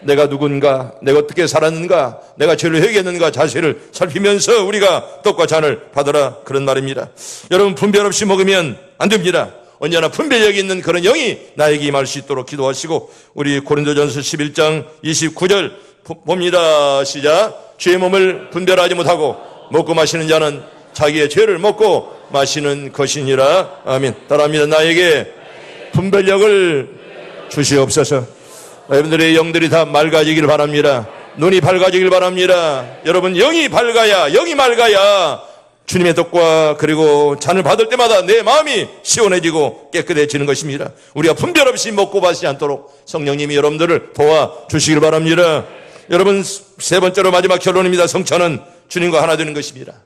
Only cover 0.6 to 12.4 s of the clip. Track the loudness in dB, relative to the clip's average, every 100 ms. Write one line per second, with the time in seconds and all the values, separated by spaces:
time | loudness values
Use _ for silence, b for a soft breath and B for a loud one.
0.6 | 0 0 -6 -6 0 0 0 -2 -2 0
1.6 | -2 -2 -2 -2 -2 -8 B -2 0 0
2.6 | 0 0 2 0 -2 -2 -2 0 -2 0
3.6 | -4 -4 B -6 -6 0 0 0 2 0
4.6 | 0 0 2 0 -6 -4 -4 0 0 0
5.6 | 0 -4 -6 -4 0 0 0 -6 -6 -4
6.6 | -2 -2 -4 -10 -12 B B B B 2
7.6 | 2 0 0 2 0 -2 0 0 2 0
8.6 | -2 -8 -18 _ -2 0 0 -2 -4 -10
9.6 | b b -2 -2 -2 -4 -2 2 2 0
10.6 | -4 -6 -4 0 0 0 -2 -6 -14 -2
11.6 | 0 0 -2 -2 -4 -8 -8 -8